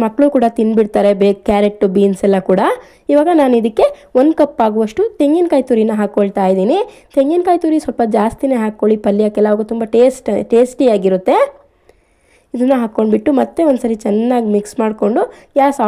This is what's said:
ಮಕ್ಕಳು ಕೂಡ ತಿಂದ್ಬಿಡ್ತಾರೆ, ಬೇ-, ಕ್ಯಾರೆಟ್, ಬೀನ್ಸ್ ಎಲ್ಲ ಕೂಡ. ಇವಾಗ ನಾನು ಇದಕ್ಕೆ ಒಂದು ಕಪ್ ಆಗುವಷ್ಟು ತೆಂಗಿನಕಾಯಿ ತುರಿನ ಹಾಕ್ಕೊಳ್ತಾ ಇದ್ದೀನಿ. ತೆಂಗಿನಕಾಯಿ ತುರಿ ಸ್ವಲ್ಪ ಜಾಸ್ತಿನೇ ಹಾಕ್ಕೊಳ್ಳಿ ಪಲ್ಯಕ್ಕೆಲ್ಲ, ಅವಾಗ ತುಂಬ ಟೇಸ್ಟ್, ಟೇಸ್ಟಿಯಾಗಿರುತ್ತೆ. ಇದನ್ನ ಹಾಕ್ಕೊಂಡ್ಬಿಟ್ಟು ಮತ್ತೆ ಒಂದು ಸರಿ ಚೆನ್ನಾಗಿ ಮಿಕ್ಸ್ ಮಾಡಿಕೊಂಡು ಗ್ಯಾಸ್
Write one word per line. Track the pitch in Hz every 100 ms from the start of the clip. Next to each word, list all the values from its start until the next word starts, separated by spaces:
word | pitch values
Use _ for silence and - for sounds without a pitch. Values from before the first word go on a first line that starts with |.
ಮಕ್ಕಳು | 220 220 285
ಕೂಡ | 277 233 233
ತಿಂದ್ಬಿಡ್ತಾರೆ, | 220 220 208 208 202 196
ಬೇ-, | 202 196 -
ಕ್ಯಾರೆಟ್, | 208 208 208 202 190
ಬೀನ್ಸ್ | 196 190 202
ಎಲ್ಲ | 190 190
ಕೂಡ. | 185 285 494 - _ -
ಇವಾಗ | 285 302 349
ನಾನು | 269 240
ಇದಕ್ಕೆ | 226 - 571 - - 247
ಒಂದು | 294 311
ಕಪ್ | 294 - 220
ಆಗುವಷ್ಟು | 214 220 277 440 -
ತೆಂಗಿನಕಾಯಿ | 285 330 339 285 254
ತುರಿನ | 226 220 214
ಹಾಕ್ಕೊಳ್ತಾ | 202 208 202 196 190
ಇದ್ದೀನಿ. | 190 196 370 415 - _ -
ತೆಂಗಿನಕಾಯಿ | 269 349 359 349
ತುರಿ | 330 311 285
ಸ್ವಲ್ಪ | - 233 214
ಜಾಸ್ತಿನೇ | 214 - 269 254
ಹಾಕ್ಕೊಳ್ಳಿ | 214 214 214 214 214
ಪಲ್ಯಕ್ಕೆಲ್ಲ, | 202 214 208 214
ಅವಾಗ | 214 214
ತುಂಬ | 226 220 226
ಟೇಸ್ಟ್, | 254 254 - 208 208
ಟೇಸ್ಟಿಯಾಗಿರುತ್ತೆ. | 233 247 - 262 208 190 185 185 359 554 - _ _ _ _ _ _ _ _ _
ಇದನ್ನ | 240 254 262
ಹಾಕ್ಕೊಂಡ್ಬಿಟ್ಟು | 226 220 220 214 294 262
ಮತ್ತೆ | 233 - 330
ಒಂದು | 254 233
ಸರಿ | 220 220
ಚೆನ್ನಾಗಿ | 208 233 247 220 208
ಮಿಕ್ಸ್ | 208 -
ಮಾಡಿಕೊಂಡು | 220 214 202 262 494 - _ 277
ಗ್ಯಾಸ್ | 277 277